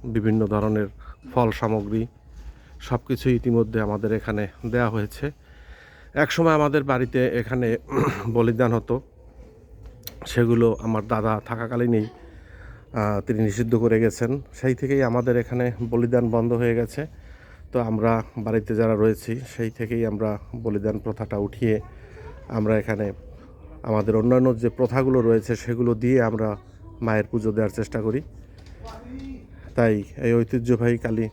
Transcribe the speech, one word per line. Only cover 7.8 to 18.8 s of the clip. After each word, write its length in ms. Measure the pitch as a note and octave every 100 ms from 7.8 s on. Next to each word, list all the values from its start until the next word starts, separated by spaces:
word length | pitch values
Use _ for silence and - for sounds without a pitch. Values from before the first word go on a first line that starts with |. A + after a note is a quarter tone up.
| - C3+
<clears throat> 320 | C#3+ G2 G#2 A#2
বলিদান 360 | A#2 A2+ B2
হতো, 220 | A#2 - A#2+ - - - - - - - - - - - - -
সেগুলো 500 | B2 A#2+ A#2 A#2 A2
আমার 260 | A2+ A2 G#2+
দাদা 340 | A2+ A2 G#2+ -
থাকাকালীনই, 580 | A2+ A#2 A#2+ A#2+ A#2
আহ, 1160 | G#2+ - - - - - - - - - G#2 G#2
তিনি 200 | - A2
নিষিদ্ধ 300 | A2 G2+ A2+
করে 260 | A#2 A2+ A2
গেছেন। 300 | A2+ - A#2+ C#3 -
সেই 220 | - C3
থেকেই 280 | B2 C3 C#3
আমাদের 320 | B2+ B2 A#2+ A#2+
এখানে 360 | A#2 B2 B2 A#2 A#2+
বলিদান 400 | A#2+ A#2 B2 A#2+
বন্ধ 220 | A2+ A#2
হয়ে 220 | A#2 A#2+
গেছে। 320 | A#2 A2+ - D#3 - - - - - -
তো 80 | B2+
আমরা 420 | A2+ A2 A2+ A2+ A2 -
বাড়িতে 340 | G#2+ A2 G#2
যারা 200 | A2